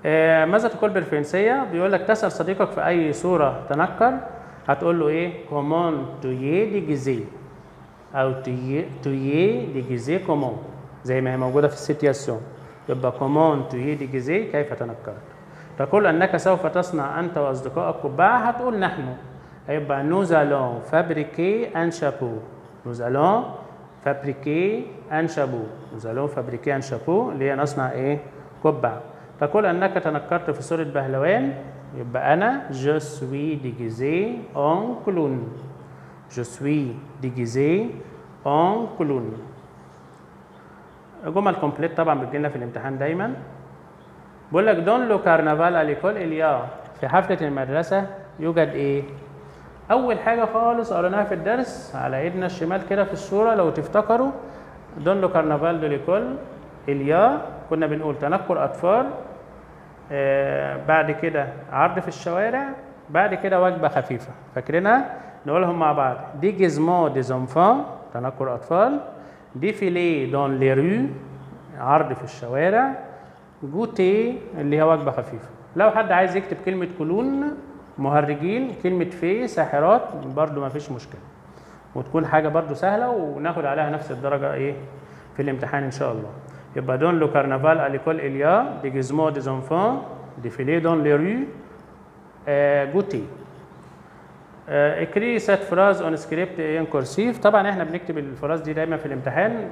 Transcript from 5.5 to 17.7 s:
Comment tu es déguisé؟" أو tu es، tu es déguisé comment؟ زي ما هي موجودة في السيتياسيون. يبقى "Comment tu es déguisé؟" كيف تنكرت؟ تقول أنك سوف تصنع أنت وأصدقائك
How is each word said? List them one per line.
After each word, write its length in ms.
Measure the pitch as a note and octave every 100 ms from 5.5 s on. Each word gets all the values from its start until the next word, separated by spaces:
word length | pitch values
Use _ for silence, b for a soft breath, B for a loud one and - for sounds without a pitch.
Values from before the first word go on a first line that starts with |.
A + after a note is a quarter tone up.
Comment 440 | D3 C#3+ E3 E3+ D3 C3+ -
tu 40 | C3
es 480 | B2+ C3+ F3 G#3+
déguisé؟" 460 | G3 D#3 C#3+ C3 A#2+ G2 - - - - - - - -
أو 180 | C3+ C3+
tu 160 | C3 -
es، 560 | B2+ B2+ C#3+ F#3 -
tu 40 | C#3
es 680 | C3+ C3+ D3+ G3 A#3+ G3+ C3+
déguisé 500 | B2 B2 A#2 F3+ F#3+
comment؟ 280 | D3 C3 G#2+ - - - -
زي 160 | B2 C3
ما 120 | C3
هي 40 | B2+
موجودة 320 | B2+ C#3 D3
في 60 |
السيتياسيون. 640 | C#3+ - D3 C#3+ C3 - A#2 - B B B -
يبقى 240 | C3 B2+
"Comment 600 | B2 C3+ D3+ D#3+ C#3+ B2
tu 20 |
es 280 | B2 C#3 D3
déguisé؟" 500 | C3+ C3 B2 F#3 -
كيف 200 | D3 C#3+
تنكرت؟ 500 | B2+ A#2 A2+ - G2+ - - B B B -
تقول 280 | C3+ F#3+ G3
أنك 300 | D#3+ F#3 E3
سوف 300 | F#3+ F#3 D#3+
تصنع 540 | F3+ F3 D#3+ C#3 D3+
أنت 180 | E3+ E3+
وأصدقائك 580 | C#3 C3 C3